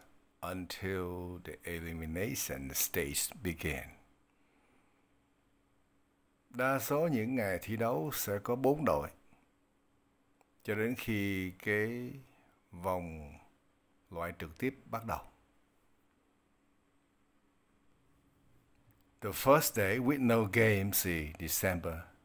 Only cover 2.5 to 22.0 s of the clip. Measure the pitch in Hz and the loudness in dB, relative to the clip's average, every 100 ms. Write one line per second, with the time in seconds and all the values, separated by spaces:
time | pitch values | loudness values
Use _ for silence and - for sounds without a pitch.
2.5 | 67 67 67 - 92 71 71 - - 92 | -6 -4 -2 0 0 -2 -2 -4 -4 -6
3.5 | 82 82 67 - - - _ _ _ _ | -2 -2 -4 -8 -16 -20 _ _ _ _
4.5 | _ _ _ _ _ _ _ _ _ _ | _ _ _ _ _ _ _ _ _ _
5.5 | _ _ _ _ _ _ _ _ _ _ | _ _ _ _ _ _ _ _ _ _
6.5 | 123 127 135 - 143 170 127 113 131 101 | 0 2 2 2 2 4 2 2 0 0
7.5 | 90 - 110 117 139 156 - - 101 107 | -2 -4 -2 0 0 -2 -4 -2 -2 0
8.5 | 123 131 151 127 73 73 - - - _ | 2 4 4 4 2 0 -10 -20 -20 _
9.5 | _ _ _ _ _ _ _ _ _ _ | _ _ _ _ _ _ _ _ _ _
10.5 | _ - 107 113 127 - 107 101 95 92 | _ -4 0 0 -2 -2 0 0 0 -2
11.5 | 92 107 104 110 123 123 135 - - _ | -4 0 0 0 -4 -8 -10 -16 -20 _
12.5 | _ _ 87 92 92 85 80 73 78 - | _ _ -6 -2 -2 -4 -10 -12 -16 -20
13.5 | _ _ _ _ _ _ 82 85 87 87 | _ _ _ _ _ _ -8 -6 -6 -12
14.5 | - 127 135 - 113 113 - - - _ | -6 -6 -6 -10 -8 -6 -6 -8 -20 _
15.5 | _ _ _ _ _ _ _ _ _ _ | _ _ _ _ _ _ _ _ _ _
16.5 | _ _ _ _ _ _ _ _ _ _ | _ _ _ _ _ _ _ _ _ _
17.5 | _ _ _ _ _ _ _ _ _ - | _ _ _ _ _ _ _ _ _ -20
18.5 | - _ _ - _ _ _ 104 92 131 | -20 _ _ -20 _ _ _ -8 0 6
19.5 | 147 151 113 95 117 123 143 123 113 104 | 8 6 2 2 2 2 2 4 4 4
20.5 | 120 113 101 98 - 92 85 76 - 82 | 6 6 6 4 0 2 0 -2 -6 -4
21.5 | - 98 87 85 82 | 0 0 0 -4 -8